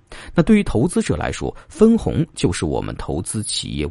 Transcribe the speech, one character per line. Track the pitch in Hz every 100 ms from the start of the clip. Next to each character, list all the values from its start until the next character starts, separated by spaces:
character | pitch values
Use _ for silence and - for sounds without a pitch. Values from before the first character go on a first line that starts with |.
| _ - -
那 | -
对 | 165 214
于 |
投 | 196 110 151
资 | -
者 | -
来 | 80 65
说， | - 69 - -
分 | - 220 233
红 | - - 165
就 | - 131
是 | 107
我 | 85 62
们 | 50 -
投 | - 71
资 | 95 113
企 | 104 - -
业 | 64 73